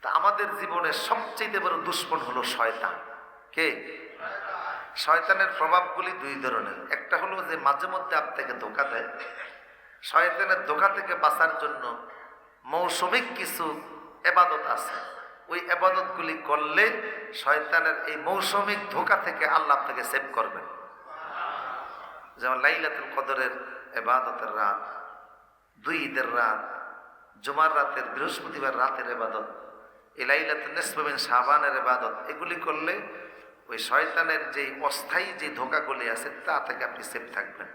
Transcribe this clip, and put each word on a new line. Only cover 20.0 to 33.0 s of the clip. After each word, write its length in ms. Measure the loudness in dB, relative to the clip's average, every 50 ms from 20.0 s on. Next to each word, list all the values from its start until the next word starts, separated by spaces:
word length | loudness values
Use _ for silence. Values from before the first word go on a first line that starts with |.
| -4
সেভ 180 | 0 0 -2 -2 0 0
করবেন। 340 | 0 0 0 -2 -8 -10 -10 -12 -14 -14 -16 -18 -20 -18 -18 -16 -14 -12 -10 -6 -6 -6 -4 -6 -6 -6 -6 -8 -8 -10 -10 -12 -14 -16 -16 -16 -18 -20 -20 -14
যেমন 240 | -4 -2 0 0 4
লাইলাতুল 520 | 4 4 4 4 0 -2 -2 -4 -8 -6 -4
কদরের 340 | -4 -2 0 0 0 0 -2 -2 -4 -10 -12 -12 -14 -14 -8 -8
এবাদতের 600 | -4 0 4 4 4 4 0 -4 -6 -6 -6 -2
রাত, 240 | 0 0 0 0 0 -4 -8 -10 -12 -12 -14 -16 -20 -20 -20 -20 -20 _ _ _ _ _ _ _ _
দুই 240 | -6 -4 -2 -2 -2
ঈদের 320 | -2 -2 -2 -2 0 2
রাত, 420 | 2 2 2 2 0 -2 -8 -8 -10 -10 -12 -14 -16 -18 -20 -20 -20 -20 _ _ -10
জুমার 360 | -6 -4 4 4 6 6 6
রাতের, 280 | 4 2 2 0 -4 -6
বৃহস্পতিবার 760 | -6 -4 -4 -2 -2 -4 -4 -6 -8 -8 -2 -2 0 2 2
রাতের 320 | 2 2 2 -2 -4 -4
এবাদত, 340 | -2 -2 -2 -2 -2 -4 -6 -6 -10 -14 -16 -16 -18 -20 -20 -20 -20 -20 _ _ _
এই 100 | -6 2
লাইলাতুল 500 | 4 4 4 4 2 -2 -2 -2 -6 -4
নিসফে 280 | -4 -4 -2 -2 -2 -2
মিন 140 | -2 -2
শাবানের 600 | -2 0 4 4 4 6 8 6 6 6 4 2
এবাদত, 540 | 2 4 4 4 4 2 -2 -4 -4 -8 -8
এগুলি 240 | -8 -8 -6 -6 -6
করলে 460 | -4 -2 -2 -2 -2 0 -2 -2 -2